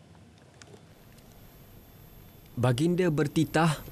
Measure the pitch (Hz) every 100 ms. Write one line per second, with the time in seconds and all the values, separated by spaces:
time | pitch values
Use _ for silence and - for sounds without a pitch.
0 | - - - - - - - - - -
1 | - - - - - - - - - -
2 | - - - - - - 120 123 165 175
3 | 180 151 147 165 156 156 165 147 -